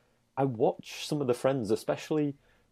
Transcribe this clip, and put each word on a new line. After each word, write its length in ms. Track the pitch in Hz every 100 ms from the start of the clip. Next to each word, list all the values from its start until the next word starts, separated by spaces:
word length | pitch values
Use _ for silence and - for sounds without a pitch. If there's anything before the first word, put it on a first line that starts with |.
| _ _ _ -
I 80 |
watch 640 | 139 110 151 - - - -
some 140 | 151
of 60 | 135
the 80 |
friends, 360 | 120 135 135 101
especially 640 | 107 - 147 - 156 147 143 _ _ _